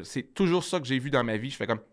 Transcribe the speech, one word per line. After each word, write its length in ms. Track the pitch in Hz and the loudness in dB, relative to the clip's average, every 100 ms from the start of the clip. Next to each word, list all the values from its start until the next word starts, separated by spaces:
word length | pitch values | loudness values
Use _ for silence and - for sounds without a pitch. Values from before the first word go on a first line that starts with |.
c'est 300 | 92 139 120 | -6 -8 -8
toujours 300 | - 190 180 | 2 4 4
ça 160 | 160 180 | 2 -4
que 60 | 127 | 0
j'ai 140 | 131 | -2
vu 100 | 135 | 2
dans 120 | 139 | 2
ma 140 | 117 107 | 2 -2
vie. 120 | 127 | -4
Je 40 | - | -6
fais 120 | - | -2
comme, « 140 | 113 - | -2 -4